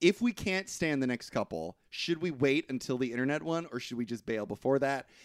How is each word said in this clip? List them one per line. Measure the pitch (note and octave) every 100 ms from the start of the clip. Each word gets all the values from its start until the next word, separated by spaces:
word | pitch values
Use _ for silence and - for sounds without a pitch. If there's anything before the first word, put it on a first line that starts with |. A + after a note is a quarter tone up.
if | E3+ -
we | A#3+
can't | G#3 G3+ F#3+ G3
stand | - D#3+ C#3+
the | C3
next | A#2+ -
couple, | A#2+ G2+ E2+ E2 - _
should | - - E3
we | F3
wait | C3+ C#3 C#3+ -
until | C3 - B2+
the | B2+
internet | A#2+ C3+ D3+
one, | D#3 E3 E3+
or | A#2+
should | - A#2+
we |
just | A2+ A#2 -
bail | A2 G#2
before | G#2 B2 C3+
that? | C3+ C#3 - -